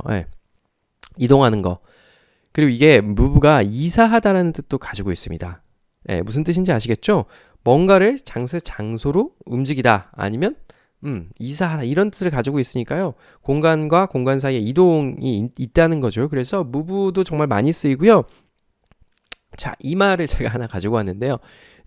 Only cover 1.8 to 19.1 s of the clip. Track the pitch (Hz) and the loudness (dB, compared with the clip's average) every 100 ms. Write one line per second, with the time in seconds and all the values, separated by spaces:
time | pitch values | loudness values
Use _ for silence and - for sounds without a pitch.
1.8 | _ _ _ _ _ _ _ - 151 120 | _ _ _ _ _ _ _ 0 0 4
2.8 | 151 131 104 101 131 139 147 147 101 113 | 6 6 4 2 2 4 6 4 2 -2
3.8 | 160 170 226 226 214 190 175 160 - 135 | -2 2 4 4 2 2 0 -4 -6 -8
4.8 | - - 98 87 - 82 87 85 _ _ | -8 -8 -6 -6 -8 -10 -10 -14 _ _
5.8 | _ _ - 90 95 120 156 170 185 127 | _ _ -6 -6 -4 -4 -2 0 0 0
6.8 | 113 113 - 196 - _ _ _ - 139 | 0 -2 0 0 0 _ _ _ 2 4
7.8 | 185 196 202 269 - - 123 170 - - | 6 4 4 0 -6 -8 -6 -8 -10 -10
8.8 | 107 113 139 160 294 - - 123 131 139 | -8 -6 -2 -2 -2 -6 -8 -6 -4 0
9.8 | 120 104 - - 98 113 190 311 - _ | 2 2 -2 -8 -6 -2 -4 -4 -16 _
10.8 | _ _ 143 117 85 - 117 147 180 156 | _ _ -10 -10 -10 -12 -10 -4 -4 -4
11.8 | 123 147 208 - 180 139 123 147 123 131 | -4 -2 -2 -2 -4 -2 -2 -2 -2 -6
12.8 | 117 151 185 - _ _ - 143 160 160 | -6 -4 -6 -8 _ _ -4 0 2 0
13.8 | 151 165 190 135 127 135 139 131 104 139 | 2 0 0 -2 -2 0 -2 -2 -2 2
14.8 | 185 160 139 - 131 107 117 - 127 - | 4 4 0 -4 -4 -4 -4 -8 -2 2
15.8 | 165 160 123 98 143 143 127 196 139 135 | 2 2 -2 -2 -2 -4 -4 -4 -4 -6
16.8 | 160 196 196 180 185 151 151 104 131 165 | -4 -2 -2 -2 -2 -2 0 0 0 0
17.8 | 147 135 196 208 - _ _ _ _ _ | -2 2 4 4 2 _ _ _ _ _
18.8 | _ _ _ | _ _ _